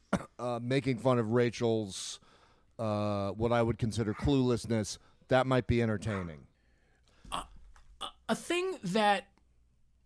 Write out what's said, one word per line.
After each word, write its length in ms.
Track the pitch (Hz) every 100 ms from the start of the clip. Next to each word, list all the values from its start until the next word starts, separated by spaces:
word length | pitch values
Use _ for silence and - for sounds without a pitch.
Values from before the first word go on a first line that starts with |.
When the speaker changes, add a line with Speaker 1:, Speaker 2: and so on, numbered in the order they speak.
| _
Speaker 1:
<clears throat> 260 | - - -
uh, 200 | 123 120
making 360 | 120 135 135 110
fun 180 | 131 123
of 140 | 110
Rachel's, 840 | 120 120 - 117 110 101 - - - - - _ _ _ -
uh, 520 | 110 104 104 101 98
what 200 | 104 117
I 100 | 120
would 160 | 117 110
consider 360 | 113 104 107
cluelessness, 840 | - 143 139 123 113 - 113 101 - - _ -
that 180 | 131 131
might 200 | 127 -
be 160 | 120
entertaining. 640 | 113 104 107 98 87 73 67 _ _ _ _ _ _ _ -
Speaker 2:
A, 140 | 87 - - - - - -
a, 60 | - - -
a 40 |
thing 440 | 220 - 349 381 349
that, 460 | 175 214 208 196 - _ _ _ _ _ _ _